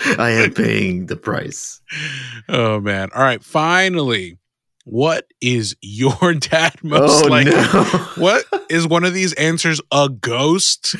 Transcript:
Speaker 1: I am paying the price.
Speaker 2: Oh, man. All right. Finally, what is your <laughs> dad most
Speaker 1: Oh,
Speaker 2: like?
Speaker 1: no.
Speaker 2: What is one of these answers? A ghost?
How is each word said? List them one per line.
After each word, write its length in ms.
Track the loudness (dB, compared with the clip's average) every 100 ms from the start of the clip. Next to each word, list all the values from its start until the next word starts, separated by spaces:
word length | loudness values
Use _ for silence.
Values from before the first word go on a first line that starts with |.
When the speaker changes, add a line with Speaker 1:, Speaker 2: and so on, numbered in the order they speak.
| -2 0
Speaker 1:
I 80 | 2
am 200 | 2 0
paying 540 | 0 0 0 -2 -4 -6
the 100 | -8
price. 640 | -6 -6 -8 -14 -16 -18 -16 -12 -10 -10 -14 -16 -6
Speaker 2:
Oh, 320 | -2 0 -2
man. 280 | -4 -6 -6
All 80 | 0
right. 200 | 0 0
Finally, 920 | -4 -2 2 2 2 0 -2 -2 -6 -14 _ _ _ _
what 420 | -8 -2 0 0 -6 -6
is 340 | -2 -2 -2 -8
your 540 | -12 0 0 2 0
<laughs> 140 | 0 0
dad 240 | 0 0 -2
most 420 | -2 2 4 6
Speaker 1:
Oh, 40 | 6
Speaker 2:
like? 180 | 4 4
Speaker 1:
no. 380 | 4 4 2 2 -2 -4 0
Speaker 2:
What 280 | 2 2 0 -6 -2
is 180 | -2 2
one 180 | 2
of 100 | 0
these 180 | 0 -2
answers? 460 | 0 0 0 0 -2 -2
A 160 | 0 0
ghost? 840 | -2 -4 -2 0 2 0 -2 -4